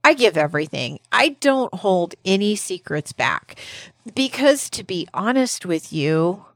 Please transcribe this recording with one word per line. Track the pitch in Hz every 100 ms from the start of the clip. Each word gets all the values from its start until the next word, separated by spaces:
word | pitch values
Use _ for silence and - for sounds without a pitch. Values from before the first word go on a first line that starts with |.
| 294
I |
give | 294 226 156
everything. | 151 156 151 135 123 143 _
I | 220 294 277
don't | 285 269 247
hold | 185 202 185 175 - 190
any | 196 208 208
secrets | - 180 - 151 -
back | - 120 - - - - - - _ 233
because, | - 262 254 277 277 -
to | -
be | 196 180 -
honest | - 208 262 254 -
with | 180 165 -
you | 156 143 160 170 196 -